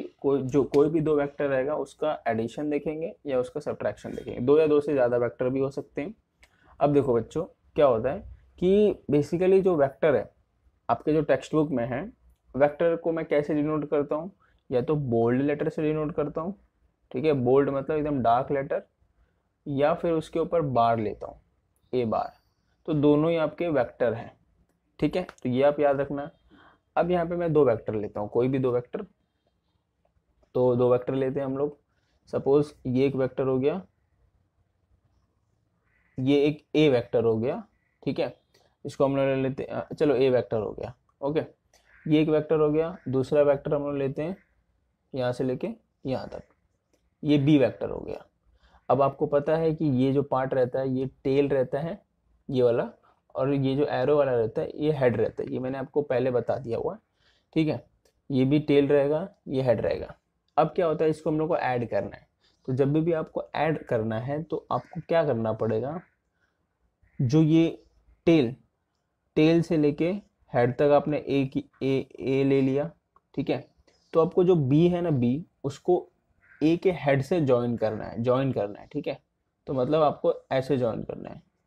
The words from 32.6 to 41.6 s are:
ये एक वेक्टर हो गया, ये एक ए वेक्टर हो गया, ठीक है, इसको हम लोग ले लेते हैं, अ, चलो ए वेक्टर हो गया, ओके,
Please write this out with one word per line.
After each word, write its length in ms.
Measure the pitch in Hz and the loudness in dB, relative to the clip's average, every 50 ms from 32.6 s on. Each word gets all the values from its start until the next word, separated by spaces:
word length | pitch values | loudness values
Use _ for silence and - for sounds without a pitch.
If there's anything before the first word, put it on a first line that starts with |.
| 147 147 - _ - 131 | 2 0 -6 _ -8 -2
ये 200 | 123 127 135 139 | 0 2 2 2
एक 80 | 131 | 0
वेक्टर 320 | 127 131 123 - - 135 131 | 0 -2 -2 -2 -4 -2 0
हो 100 | 131 131 | 0 0
गया, 220 | 127 143 160 190 185 - _ _ _ _ _ _ _ _ _ _ _ _ _ _ _ _ _ _ _ _ _ _ _ _ _ _ _ _ _ _ _ _ _ _ _ _ _ _ _ _ _ _ _ _ _ - | 0 0 -2 -4 -8 -14 _ _ _ _ _ _ _ _ _ _ _ _ _ _ _ _ _ _ _ _ _ _ _ _ _ _ _ _ _ _ _ _ _ _ _ _ _ _ _ _ _ _ _ _ _ -4
ये 220 | 127 131 143 143 | 0 2 4 4
एक 240 | 139 151 147 - - _ - | 4 2 0 -2 -8 _ 2
ए 120 | 151 156 151 | 4 4 4
वेक्टर 340 | 127 120 113 - - 123 110 | 4 2 0 0 0 2 2
हो 140 | 117 113 110 | 2 2 0
गया, 260 | 110 131 160 226 208 - _ _ _ _ _ _ _ | -2 -4 -4 -6 -10 -16 _ _ _ _ _ _ _
ठीक 160 | 143 131 170 | -6 -4 -4
है, 140 | 151 123 - _ _ _ _ _ _ _ _ _ - | -6 -6 -8 _ _ _ _ _ _ _ _ _ -16
इसको 200 | 139 - - 147 | -12 -2 0 0
हम 100 | 135 139 | 0 2
लोग 100 | 139 135 | 0 0
ले 100 | 135 135 | 0 0
लेते 280 | 135 135 131 131 - - | 0 -2 -4 -4 -6 -8
हैं, 60 | - | -8
अ, 220 | - 123 - - - | -8 -10 -10 -10 -4
चलो 220 | - 160 151 135 | 0 0 2 2
ए 140 | 117 135 131 | 4 4 4
वेक्टर 280 | 127 120 113 - - 110 | 4 2 0 0 -2 -4
हो 140 | 104 - | -4 -4
गया, 220 | - - - 110 - _ _ _ _ _ | -6 -10 -12 -12 -14 _ _ _ _ _
ओके, 180 | - 139 151 156 - - - _ | -8 -4 -4 -4 -4 -6 -10 _